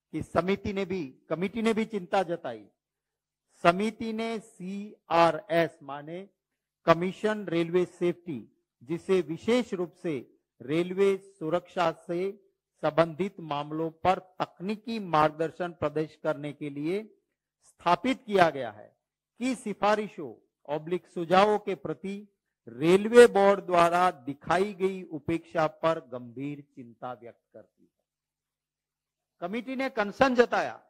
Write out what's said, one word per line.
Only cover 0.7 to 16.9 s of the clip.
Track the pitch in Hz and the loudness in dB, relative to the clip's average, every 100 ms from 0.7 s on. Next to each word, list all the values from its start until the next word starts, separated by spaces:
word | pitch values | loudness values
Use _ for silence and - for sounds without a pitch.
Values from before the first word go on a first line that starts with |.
ने | 196 | -4
भी, | 185 190 135 - - | -4 -6 -8 -12 -10
कमेटी | 160 196 226 | -6 -4 -2
ने | 226 | -2
भी | 214 | 0
चिंता | 220 202 180 196 | -2 -6 -2 -2
जताई। | 175 165 131 113 101 _ _ _ _ _ _ _ _ _ | -2 -6 -8 -12 -16 _ _ _ _ _ _ _ _ _
समिति | 175 180 214 220 226 | 0 2 -2 -4 -8
ने | 220 226 226 | -6 -6 -8
सीआरएस | - - 180 202 208 - - 165 165 156 - 170 160 - | -10 -14 -10 -10 -12 -18 -2 4 4 2 -2 0 0 -4
माने | 139 143 147 175 202 _ _ _ _ _ | -14 -14 -12 -14 -16 _ _ _ _ _
कमीशन | - 165 185 - 214 214 185 | 0 2 0 -4 -4 -4 -4
रेलवे | 170 170 180 | -4 0 0
सेफ्टी, | 175 - 175 - - 127 104 _ _ _ | -2 -2 -4 -4 -8 -12 -12 _ _ _
जिसे | 120 165 180 190 | -10 -10 -2 -2
विशेष | 151 165 - 247 240 | -2 -6 0 0 0
रूप | 180 175 | -6 -8
से | _ 175 135 - _ _ _ | _ -8 -8 -8 _ _ _
रेलवे | 120 160 180 185 196 190 | -4 -2 -2 2 2 2
सुरक्षा | 196 - 156 175 - 185 165 | -6 -10 -4 -4 -4 -2 -2
से | 160 - 175 190 214 _ _ _ _ | -2 -8 -6 -4 -8 _ _ _ _
संबंधित | 156 151 170 151 196 - | -2 2 0 0 -6 -6
मामलों | 160 143 147 156 165 | -8 -6 -6 -6 -6
पर | 160 180 185 | -2 0 0
तकनीकी | - - 160 _ 180 214 - 226 | -2 -8 -8 _ -8 -8 -8 -10
मार्गदर्शन | 190 156 156 151 160 - 175 | 0 4 4 2 -6 -4 -10
प्रदान | 165 151 147 156 - | -4 -4 -4 -6 -6
करने | 160 143 147 | -6 -4 -8
के | 135 147 | -10 -10
लिए | 139 151 | -8 -6